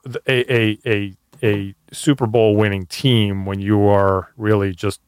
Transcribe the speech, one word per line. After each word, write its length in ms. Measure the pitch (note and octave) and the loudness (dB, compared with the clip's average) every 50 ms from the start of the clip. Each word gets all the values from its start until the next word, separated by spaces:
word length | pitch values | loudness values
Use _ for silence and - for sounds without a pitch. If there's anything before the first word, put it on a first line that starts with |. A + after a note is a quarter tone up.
| - | -16
th-, 140 | C3+ A#2 - - | -14 -14 -8 -4
a, 260 | - C3 B2 B2 - C3 | -2 0 0 0 0 0
a, 260 | A#2 A2 A2 G#2+ - - | 0 2 0 -2 -4 -4
a, 300 | B2 G#2+ G2+ G2+ G2 F#2 _ _ _ _ - | -4 -2 -2 -4 -8 -12 _ _ _ _ -4
a 340 | - A2 G#2 G2+ G2 G2 G2+ _ _ - - | -2 -2 -2 -2 -4 -10 -14 _ _ -20 -12
Super 340 | - - D#3 C#3+ - B2+ | -4 0 0 2 2 2
Bowl 300 | A2 G#2+ A#2+ A2 A2 G#2 | 2 4 2 4 4 4
winning 280 | G#2 G#2+ G#2 G2 G2 F#2 | 2 2 0 0 -4 -8
team 580 | - - - - C3+ B2 A2+ G#2 G2+ G2 G2 F#2+ | -10 -8 -2 0 2 2 2 0 0 -2 -6 -6
when 160 | G2 G2 G2 | -6 -6 -6
you 260 | G2 G2+ G#2+ G#2 G2+ | -2 0 2 2 4
are 460 | G2+ G2+ G2 G2 G2 F#2+ F#2+ F#2 - _ | 4 4 4 2 2 0 -2 -4 -8 _
really 400 | - A2 G#2+ G#2+ G2+ G2 G2 F#2 | -6 -2 0 0 0 0 -2 -6
just 240 | - - G2+ - - _ | -6 -6 -6 -8 -8 _